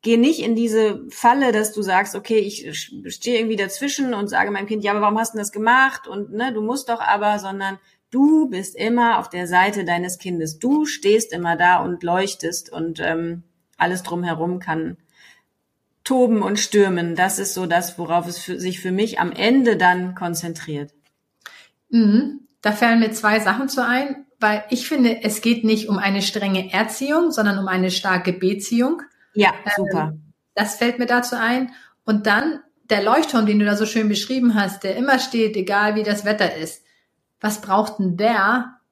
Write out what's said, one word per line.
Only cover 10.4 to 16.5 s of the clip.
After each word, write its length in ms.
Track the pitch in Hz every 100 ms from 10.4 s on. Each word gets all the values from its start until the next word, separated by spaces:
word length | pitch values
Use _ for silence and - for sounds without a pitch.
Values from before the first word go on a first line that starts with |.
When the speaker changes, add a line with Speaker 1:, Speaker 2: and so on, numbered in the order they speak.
| 160 156
Speaker 1:
Du 260 | 247 302 302
stehst 480 | - 196 214 220
immer 220 | 165 170 170
da 200 | 175 180
und 260 | 180 175
leuchtest 680 | 170 180 196 - 165 180 -
und, 280 | - 165 165
ähm, 440 | 175 165 170 170 - _ _ _
alles 260 | 180 180
drumherum 560 | 180 175 175 160 170 180
kann 380 | 180 160 160 175 _ _ - _ _ _ _ _ _ _ -
toben 380 | 262 247 220
und 140 | 190